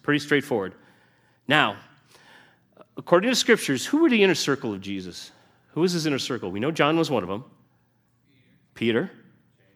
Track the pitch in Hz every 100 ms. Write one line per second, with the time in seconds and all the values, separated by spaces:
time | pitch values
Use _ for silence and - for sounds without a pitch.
0 | - 147 147 147 135 117 92 - _ _
1 | _ _ _ _ - 151 120 101 - _
2 | _ - - - _ _ _ _ - -
3 | - 175 220 247 - 226 - 131 - 294
4 | 330 233 190 156 - 135 117 101 98 98
5 | 90 85 - - _ _ _ 151 180 175
6 | 156 135 - 120 95 98 131 160 147 165
7 | 151 123 90 101 131 _ _ _ _ _
8 | _ _ _ _ _ _ _ - 113 117
9 | 185 - - _ _ _ _